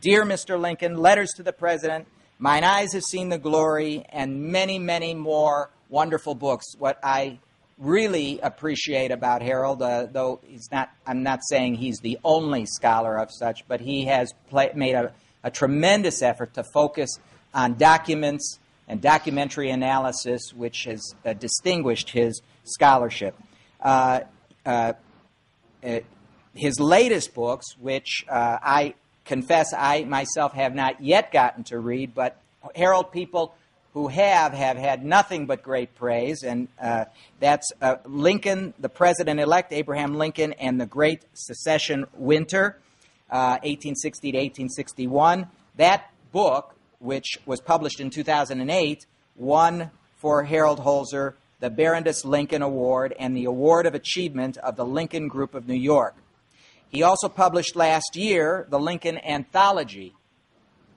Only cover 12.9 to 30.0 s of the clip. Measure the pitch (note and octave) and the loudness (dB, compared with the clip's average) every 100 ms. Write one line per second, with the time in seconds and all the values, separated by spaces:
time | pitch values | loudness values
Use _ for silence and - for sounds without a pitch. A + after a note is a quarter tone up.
12.9 | A2+ A2+ A2 A2 - A#2 A2+ - A#2+ B2 | 2 0 -2 -4 -4 -6 -6 -6 -8 -4
13.9 | C#3 C3+ C3 B2 - _ C#3 C3+ D3 C3 | -4 0 0 0 -8 _ 0 0 0 0
14.9 | B2+ A#2+ - _ _ B2 - C3+ D3 E3+ | 0 -2 -8 _ _ -10 -2 0 2 4
15.9 | G#3 F3+ - B2 A2+ A#2+ - A2+ D3 D3 | 2 0 0 0 0 -6 -8 -2 0 0
16.9 | D#3 C3 - _ _ _ C#3 B2 A#2+ D3+ | 0 -6 -8 _ _ _ -2 0 6 6
17.9 | D#3+ D#3+ D#3 D3 D3 - - _ _ - | 6 2 -2 -2 -4 -8 -14 _ _ -10
18.9 | A2 C#3 D3+ - C#3 C#3+ - C#3 B2+ B2+ | 0 2 2 2 -2 -4 -4 -4 -2 0
19.9 | C3+ C3 B2 B2 A#2+ - A#2+ A#2+ - B2 | 0 0 -4 -4 -6 -8 -10 -8 -8 -8
20.9 | A2 - - A#2 G#2+ A2 - F3+ F3 C3 | -10 -12 -8 -8 -6 -6 -4 -2 0 0
21.9 | A2+ - B2 A#2 A2+ - _ - - C#3+ | -2 -2 0 0 -2 -14 _ -16 4 6
22.9 | C3 A#2 - G2 - _ _ _ _ C3+ | 6 2 -4 -8 -8 _ _ _ _ 2
23.9 | C3 B2+ B2+ - _ _ _ C3 B2 A2+ | 4 4 2 -2 _ _ _ -4 0 -2
24.9 | - _ _ _ _ _ _ _ _ A#2+ | -4 _ _ _ _ _ _ _ _ -8
25.9 | A#2+ - _ _ _ _ - C#3+ C3 D3 | -8 -8 _ _ _ _ -4 -2 0 6
26.9 | F#3 B3 G3 - - A#2+ C3+ - - B2+ | 6 6 2 -2 -4 -4 -4 -8 -12 -6
27.9 | C3+ - - - B2+ A#2+ A#2+ C#3+ C#3+ D3 | -6 -6 -10 -4 0 0 0 2 2 0
28.9 | - _ _ - C3 B2+ E3 D#3 B2 C#3 | -6 _ _ -6 -6 2 2 2 0 0
29.9 | D3+ | 0